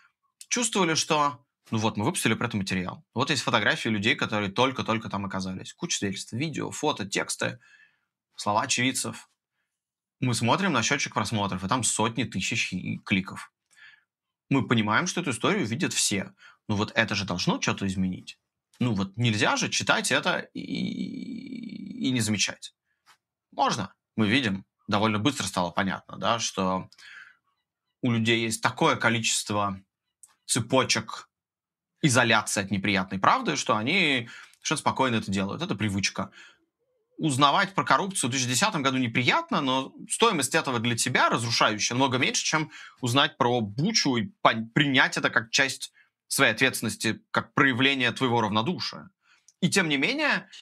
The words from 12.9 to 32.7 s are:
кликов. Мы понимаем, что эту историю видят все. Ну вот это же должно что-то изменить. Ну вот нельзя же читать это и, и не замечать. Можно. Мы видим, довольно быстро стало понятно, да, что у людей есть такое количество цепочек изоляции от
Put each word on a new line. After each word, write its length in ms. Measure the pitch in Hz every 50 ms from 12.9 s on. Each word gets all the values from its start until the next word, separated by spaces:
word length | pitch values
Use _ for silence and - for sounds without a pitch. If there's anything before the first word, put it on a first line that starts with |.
| 110 -
кликов. 520 | - - 104 95 90 - - - - - _ _ _ _ _ - - - - _ _ _ _ _ _ _ _ _ _ -
Мы 180 | 139 135 - -
понимаем, 400 | 127 113 107 104 107 120 160 175
что 140 | - 185
эту 100 | 165 151
историю 340 | 127 113 - 131 185 214 156
видят 260 | 104 117 151 165 131
все. 400 | - - - - 107 98 95 - - _ - - - _ _ -
Ну 80 | 107
вот 160 | 98 107 107 -
это 200 | - 113 - 110
же 100 | 98 101
должно 340 | 92 92 87 - - 220 277
что-то 280 | - - 107 - 101 98
изменить. 500 | 92 98 92 92 90 90 - - - _ _ _ _ _ _ _ _ -
Ну 140 | 123 123 113
вот 240 | 95 98 98 - 113
нельзя 380 | 120 120 110 104 135 202 269
же 140 | 269 - -
читать 420 | - - 107 - - 226 220 -
это 280 | - - - 214 - - - - -
и, 60 | - - - - - 62 - - - - - - - - - - - - - - - - - - - - - - - - 135
и 40 |
не 80 | 127 127
замечать. 560 | 110 107 107 98 - - - - - - - _ _ _ _ _ _ - - _ _ _ _ _ _ _
Можно. 420 | - - 277 269 185 123 95 92 - _ _ _ _
Мы 120 | - 110 101
видим, 380 | 107 139 135 107 95 95 - _ _ _ _ -
довольно 300 | 101 104 101 110 107 104
быстро 280 | 104 147 139 - 101
стало 260 | 92 - 98 90 85
понятно, 460 | - - 101 95 78 - - - - 98
да, 220 | 98 101 113 113
что 500 | 113 - - - 95 92 92 92 85 - - - - - - - - - _ _ _ _ _ _ _ _ _ _ _ _ _ _
у 100 | - 127
людей 320 | 117 113 113 117 117 113 113
есть 180 | 113 110 -
такое 340 | - 123 - - 170 156 131 110
количество 840 | - 117 113 117 113 - - - - - 104 104 101 101 98 95 - _ _ _ _ _ _ _ - - _ _ _
цепочек 840 | - - - 117 - 135 131 123 123 - 117 98 - - - - - _ _ _ _ _ _ _ _ _ _ _ _ _ _
изоляции 640 | - 151 123 131 120 113 113 107 107 - - 110 98
от 60 | 98